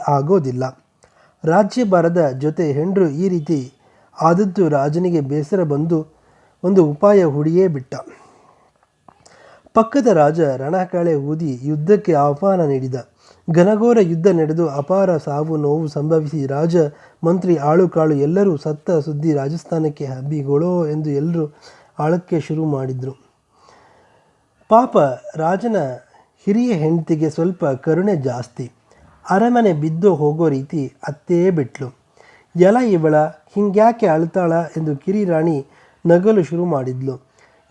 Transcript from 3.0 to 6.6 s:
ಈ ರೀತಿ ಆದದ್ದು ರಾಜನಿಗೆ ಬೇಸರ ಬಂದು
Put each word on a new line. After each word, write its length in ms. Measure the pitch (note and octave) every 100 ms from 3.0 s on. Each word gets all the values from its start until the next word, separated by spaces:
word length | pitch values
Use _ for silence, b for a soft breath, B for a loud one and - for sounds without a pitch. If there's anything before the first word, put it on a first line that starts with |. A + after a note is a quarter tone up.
| E3+
ಈ 200 | C#3 F#3+
ರೀತಿ 440 | F3 D3+ D3+ B2+ - b b b -
ಆದದ್ದು 480 | D#3+ F3 G#3 F3+ E3
ರಾಜನಿಗೆ 520 | C#3+ D#3+ D#3+ F3+ E3
ಬೇಸರ 420 | C3+ D3 D3 G3
ಬಂದು 440 | E3 C#3+ E3 D#3+ D#3 b b b b b